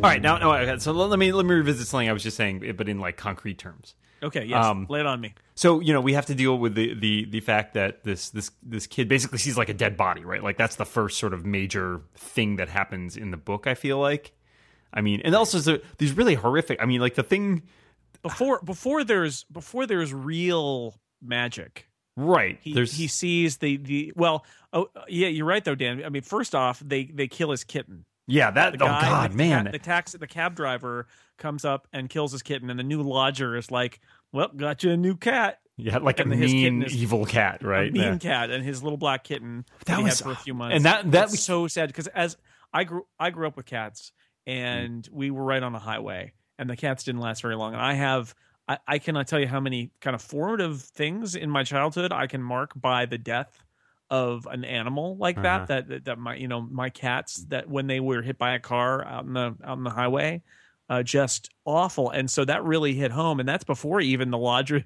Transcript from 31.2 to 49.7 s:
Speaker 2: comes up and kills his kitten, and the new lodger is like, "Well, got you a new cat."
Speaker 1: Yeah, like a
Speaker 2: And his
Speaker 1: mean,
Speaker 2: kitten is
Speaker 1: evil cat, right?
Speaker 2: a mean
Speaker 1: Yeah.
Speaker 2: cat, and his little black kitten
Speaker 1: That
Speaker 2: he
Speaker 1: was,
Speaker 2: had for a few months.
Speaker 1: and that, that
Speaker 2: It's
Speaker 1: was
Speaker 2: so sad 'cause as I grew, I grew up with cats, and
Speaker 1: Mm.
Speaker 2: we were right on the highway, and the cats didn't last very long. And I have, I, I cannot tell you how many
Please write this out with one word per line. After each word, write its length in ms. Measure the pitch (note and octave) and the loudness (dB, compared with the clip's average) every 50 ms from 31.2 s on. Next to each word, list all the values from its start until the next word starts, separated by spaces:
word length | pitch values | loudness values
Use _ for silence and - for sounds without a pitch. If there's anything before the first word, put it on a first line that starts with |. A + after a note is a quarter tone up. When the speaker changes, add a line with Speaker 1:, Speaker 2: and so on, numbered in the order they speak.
| _ _ _ _ | _ _ _ _
Speaker 2:
comes 280 | - D#3 D3 D3 - | -8 -6 -6 -2 -2
up 240 | D3+ C3+ C3+ _ _ | 0 -2 -2 _ _
and 180 | - C#3+ C3 B2+ | -10 -10 -10 -6
kills 220 | - D#3+ D3+ C#3+ | -4 -4 -4 -2
his 100 | B2+ C3 | -4 -8
kitten, 280 | - - D3 C3+ A#2+ B2 | -8 -6 -8 -6 -6 -6
and 100 | B2 B2 | -6 -6
the 40 | B2+ | -4
new 180 | C3+ D3 D3+ | -4 -2 -2
lodger 560 | D3 C#3 C3 C3 C3 C3+ C#3 C3 C#3 B2 A#2 A#2+ | -2 0 2 2 2 2 2 0 -2 -2 -2 -4
is 120 | A#2 - | -6 -4
like, 300 | B2+ B2 B2 B2 - - _ _ _ _ _ _ | -2 -2 -2 -2 -4 -10 _ _ _ _ _ _
"Well, 160 | - C3+ F3+ - - | -2 -2 -2 -2 -2
got 260 | C#3 D3 D3 D3 - | -4 -4 -4 -4 0
you 100 | - F3+ | 2 2
a 40 | E3+ E3+ | 2 4
new 200 | F3 F#3 F#3+ E3+ | 2 2 0 0
cat." 420 | - A#3+ A#3+ C4 A3+ G3 - _ _ _ _ | 0 0 2 2 2 0 -2 _ _ _ _
Speaker 1:
Yeah, 220 | - A#2 A2 G2 B2+ | -8 -4 -2 0 2
like 240 | - C#3 C3 - | 2 2 2 2
a 20 | C#3 | 2
Speaker 2:
And 80 | B2+ | 2
his 220 | A#2 A#2+ B2 B2+ C3 | 2 4 4 4 6
Speaker 1:
mean, 100 | C3 C3 | 6 4
Speaker 2:
kitten 200 | B2+ B2 A#2+ B2 | 4 4 2 -2
is 120 | C3 - | -2 0
Speaker 1:
evil 300 | B2 A#2 G#2+ A2+ A2 G#2 | 0 0 2 2 2 2
cat, 360 | G#2 - A#2+ G#2+ F#2+ F#2+ - - | 2 2 4 4 2 2 -2 -2
right? 240 | G#2+ G2 F#2+ G2 G#2+ | 0 2 2 2 2
Speaker 2:
a 20 | |
mean 100 | - - | 2 2
Speaker 1:
Yeah. 160 | - G2 F#2+ F2 | 2 2 0 0
Speaker 2:
cat, 300 | - E3+ C#3+ B2 A#2 A#2 | 0 0 0 0 0 -2
and 140 | B2 C3 C3 | -2 -4 -4
his 180 | C#3 C#3 B2+ | -4 -6 -6
little 140 | C3 D3+ D3+ C#3+ | -6 -6 -4 -2
black 280 | D3+ D3 C3+ C3 _ | 0 0 0 -2 _
kitten 400 | - D3+ C#3 A2+ A#2+ A#2+ A#2+ B2+ _ _ - - - | -8 -8 -8 -8 -10 -10 -10 -12 _ _ -14 -4 -2
Speaker 1:
That 100 | E3+ F#3+ | 0 2
Speaker 2:
he 60 | G#3 | 2
Speaker 1:
was, 140 | G3+ - - | 2 2 2
Speaker 2:
had 40 | - | -2
for 60 | C3+ | -4
a 60 | C3 - | -8 -8
few 160 | - - C3 | -8 -8 -8
months. 200 | B2 A#2+ A#2+ A#2 | -6 -4 0 2
Speaker 1:
and 120 | D#3+ D3 | 6 6
that, 260 | D#3+ G3 G#3+ G#3 E3+ | 6 6 6 4 6
that 120 | C#3+ F3 G3+ | 6 6 6
Speaker 2:
It's 80 | G#3+ G#3+ | 6 2
Speaker 1:
was 100 | - - | -2 -2
Speaker 2:
so 240 | - F#3 F3 E3+ E3 | 0 0 0 0 -2
sad 260 | - F3 D#3+ D3 C3+ | -2 -2 -2 -2 -4
'cause 140 | - D#3 F3+ | -8 -10 -8
as 300 | - G3 E3+ E3+ E3 _ _ _ _ _ _ _ - | -2 -2 -2 -2 -2 _ _ _ _ _ _ _ -2
I 120 | D#3 F#3 | -2 -2
grew, 200 | E3+ E3 F3+ - _ _ _ | -2 -4 -10 -10 _ _ _
I 100 | D#3 F3+ | -4 -4
grew 160 | F3 E3 D#3+ | -2 -2 -4
up 120 | D#3 D3 - | -4 -6 -8
with 80 | B2+ | -14
cats, 480 | - - A#2+ A2 G#2+ A2 - - - _ _ _ _ _ _ _ - | -10 -8 -8 -8 -8 -10 -16 -20 -20 _ _ _ _ _ _ _ -8
and 560 | B2+ B2+ B2 B2 B2 A#2+ A#2+ A#2+ A#2 A#2 A2 | -6 -4 -4 -4 -4 -4 -4 -6 -8 -10 -12
Speaker 1:
Mm. 60 | - | -12
Speaker 2:
we 180 | - D3+ C3+ C#3 | -8 -6 -4 -4
were 140 | C#3 C3 C3+ | -2 -2 0
right 180 | C3+ C3+ C3 | 0 0 0
on 120 | B2+ B2 A#2+ | 0 -2 -6
the 60 | A2 | -8
highway, 520 | G#2 A2 A2 A2 A2 G#2 F#2+ F#2 F#2 G2+ _ _ _ _ _ - | -6 -6 -6 -6 -6 -8 -8 -8 -10 -12 _ _ _ _ _ -8
and 120 | C#3 B2+ | -6 -6
the 80 | B2 A#2+ | -6 -4
cats 260 | - D3 C3+ B2+ - | -2 -4 -4 -2 -4
didn't 160 | - B2+ A#2+ | -6 -6 -4
last 220 | A#2 A#2 A2 A2 | -4 -6 -6 -6
very 160 | - A#2+ A2+ A2 | -4 -6 -4 -4
long. 160 | A2 A2 A2+ | -4 -6 -4
And 80 | A2+ | -2
I 140 | A#2 C3 C#3+ | 0 0 0
have, 380 | C#3 C#3 C3+ C3 C3 A#2+ A#2 - _ _ _ _ _ _ - | 2 2 2 0 0 -2 -4 -12 _ _ _ _ _ _ -6
I, 80 | C3 C#3+ _ - | -6 -4 _ -2
I 120 | C#3+ D3 | -2 -2
cannot 280 | - - D#3 D3 C#3 - | -2 -2 -2 -2 -2 0
tell 140 | - D3+ | 0 0
you 60 | C#3+ B2+ | 0 0
how 100 | C3 C#3 | -2 -2
many 320 | C3+ C3+ | -2 -2